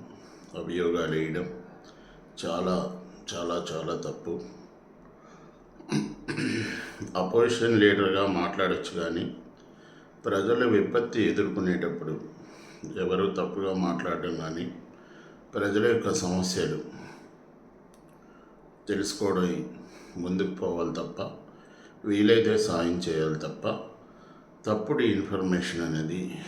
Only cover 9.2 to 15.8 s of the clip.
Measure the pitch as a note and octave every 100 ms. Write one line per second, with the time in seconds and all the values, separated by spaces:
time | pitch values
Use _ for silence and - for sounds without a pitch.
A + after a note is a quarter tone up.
9.2 | - - - - - - - - - -
10.2 | A2+ G2 G2 A#2+ A#2+ G#2 F#2 A#2+ A#2 A#2
11.2 | F#2 F#2+ G2 F#2 F#2 F2 E2+ - D#2+ D2
12.2 | - - - - - - D#2 - F2+ F#2
13.2 | G2 F#2 E2+ G2+ G2 F#2 F2 E2 F2 E2+
14.2 | F2 E2 D#2+ E2 F2 - - - - -
15.2 | - - - A2+ G2+ G#2